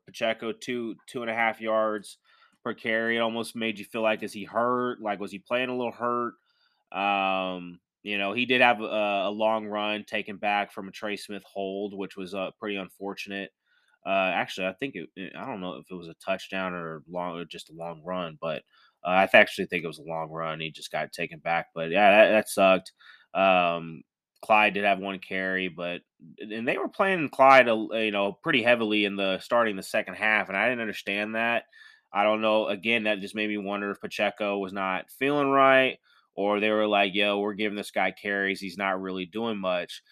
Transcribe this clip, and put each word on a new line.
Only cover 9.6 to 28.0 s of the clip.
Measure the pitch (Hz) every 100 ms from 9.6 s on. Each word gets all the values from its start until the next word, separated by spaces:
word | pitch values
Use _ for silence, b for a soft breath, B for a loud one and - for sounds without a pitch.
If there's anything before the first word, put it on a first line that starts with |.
| 107
run | 104 104 107
taken | 104 107 104 98
back | 104 101 101
from | - 98
a |
Trey | - 107 101
Smith | - 101
hold, | - - 98 98 101 98
which | 95 -
was, | 92
uh, | 98 92 -
pretty | 107 101
unfortunate. | 92 - 98 95 101 98 98 _ _ _ _ _
Uh, | - 98 92
actually, | 90 123 - 95
I |
think | 95 139
it, | 101 78 -
it, | 92 -
I | 113
don't | 113
know | 90
if | 67 80
it |
was | 92 85
a |
touchdown | 82 - 95 - 95 92
or | 90 82 80 78
long, | 87 87 85
or |
just | 85 85 -
a |
long | 80 85 80
run, | 80 92 85 78
but, | 82 71 - b b b
uh, | -
I | 92 95
th-, | 117
actually | - - 92
think | 90
it | 82
was | 78
a | 76
long | 80 80
run. | 80 80 80
He | 80
just | 78 -
got | 78 76
taken | - 82 80
back, | 82 85 82
but | 85 82
yeah, | 90 104
that, | 104 98
that | 107 104
sucked. | - 95 95 - - B B B
Um, | 85 98 92 87 85 82 80 - _ _ _
Clyde | - 107 107
did | 98
have | 101 98
one | 98 95
carry, | - 95 95 95 92
but, | 80 87 87 - _ 82 -
and | 110 107 120
they | 165
were | 339
playing | - 196 185 139
Clyde, | - 135 135 120
uh, | 110 110
you | 110